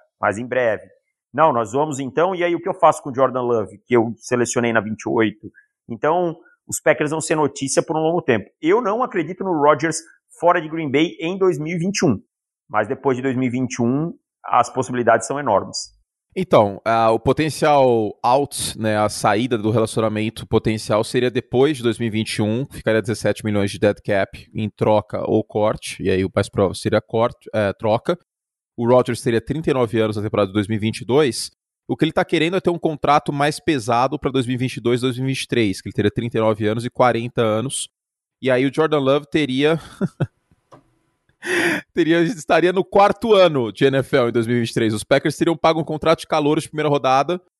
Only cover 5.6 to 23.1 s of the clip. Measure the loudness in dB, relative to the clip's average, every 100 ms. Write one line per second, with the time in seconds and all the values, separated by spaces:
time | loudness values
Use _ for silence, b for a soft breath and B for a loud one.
5.6 | b _ -16 -4 -2 0 -2 -6 b b
6.6 | -12 -2 0 0 -2 -4 -2 0 -2 -2
7.6 | -2 -2 0 -2 0 0 0 0 -2 _
8.6 | 0 2 0 -2 -2 -4 -6 -6 -4 2
9.6 | 4 4 0 -4 b b _ 0 2 2
10.6 | 0 -6 0 2 0 -2 -6 0 0 0
11.6 | -4 -4 -4 0 0 0 -6 _ _ _
12.6 | _ -2 -2 -2 -2 -2 -2 -2 -2 -2
13.6 | -4 -2 -2 0 -4 -8 _ _ -2 0
14.6 | 0 -4 -4 -2 2 2 0 -6 0 0
15.6 | 0 -8 -14 _ _ _ _ -8 2 4
16.6 | 4 0 -2 2 2 2 0 0 -2 0
17.6 | 2 4 4 2 0 -2 2 2 0 -6
18.6 | -8 -4 -2 0 0 0 0 0 0 -2
19.6 | 0 0 0 0 -2 -2 -4 -6 -4 -2
20.6 | 0 -2 0 0 0 0 0 -2 -2 2
21.6 | 2 2 -2 -2 -2 -2 -4 -2 -2 -2
22.6 | -6 -6 0 0 0